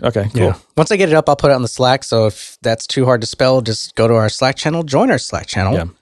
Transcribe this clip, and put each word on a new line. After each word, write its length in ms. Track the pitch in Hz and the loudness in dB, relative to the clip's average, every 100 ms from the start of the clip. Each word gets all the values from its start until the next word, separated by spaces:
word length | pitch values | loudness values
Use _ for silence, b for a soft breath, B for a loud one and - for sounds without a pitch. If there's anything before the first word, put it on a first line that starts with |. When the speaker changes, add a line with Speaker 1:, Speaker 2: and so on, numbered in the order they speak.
Speaker 1:
Okay, 260 | - 110 101 | -4 -2 -2
cool. 80 | 117 | 0
Speaker 2:
Yeah. 120 | 123 - _ - | 0 -2 _ -2
Once 140 | 156 | 0
I 60 | 202 | 2
get 120 | 185 | 2
it 60 | |
up, 140 | 156 151 | 2 2
I'll 80 | 143 | 2
put 160 | 147 | 2
it 20 | |
on 80 | 131 | 2
the 60 | 120 | 0
Slack. 340 | - 127 135 | 0 0 0
So 240 | - 113 110 | 0 0 0
if 320 | - - - | -2 -12 -8
that's 240 | 117 113 | -4 -4
too 200 | - - | -4 0
hard 160 | 131 123 | 2 2
to 80 | 113 | 0
spell, 320 | - 131 131 | -2 2 2
just 340 | 113 110 - | 0 -6 -6
go 140 | - 110 | 0 2
to 60 | |
our 140 | 113 110 | 4 2
Slack 280 | - 131 135 | 0 -2 -2
channel, 260 | 156 170 | -4 -4
join 260 | 156 135 254 | -2 0 2
our 60 | 143 | 0
Slack 280 | - - - | -2 -8 -6
channel, 280 | - 95 | -2 0
Speaker 1:
Yeah. 100 | 160 85 - | -2 -4 -10